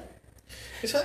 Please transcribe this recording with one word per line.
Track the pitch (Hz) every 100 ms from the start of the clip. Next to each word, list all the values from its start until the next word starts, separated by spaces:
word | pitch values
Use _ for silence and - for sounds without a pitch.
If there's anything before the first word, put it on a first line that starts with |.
| - - - - - - - -
Esa, | 220 285